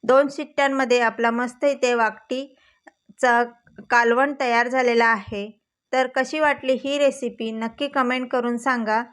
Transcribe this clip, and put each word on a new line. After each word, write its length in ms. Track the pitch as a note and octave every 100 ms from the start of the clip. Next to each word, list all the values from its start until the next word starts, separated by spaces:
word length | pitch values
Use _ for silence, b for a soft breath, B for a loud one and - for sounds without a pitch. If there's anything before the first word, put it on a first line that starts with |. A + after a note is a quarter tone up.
दोन 260 | A3 C4 C#4+
शिट्ट्यांमध्ये 720 | C#4+ D4+ - C#4 C4+ C4 B3
आपला 300 | A#3 A3+ A#3
मस्त 340 | A#3 B3 -
इथे 300 | C#4+ C4+ B3
वाकटीचा 1500 | A#3+ A3 G#3 _ B3+ C#4 _ _ _ - _ _ - B3+ A#3+ A#3+ - _ - -
कालवण 440 | A#3+ A#3 A#3 C#4 C#4
तयार 280 | B3+ A#3 A#3+
झालेला 380 | B3+ A#3+ A#3 A#3
आहे. 560 | A3 G3 G#3 G#3 - _ _ _
तर 140 | C4 B3+
कशी 340 | C4 B3+ D4+
वाटली 320 | D4+ C#4 C4
ही 260 | B3+ C4+ C#4+
रेसिपी 540 | C#4+ C#4 A#3+ A#3 A3
नक्की 360 | A3 A3+ A3+ C#4+
कमेंट 420 | C#4 B3 B3+ B3+
करून 240 | B3+ A#3+ A#3+
सांगा. 460 | B3+ B3 G#3+ A3 A#3+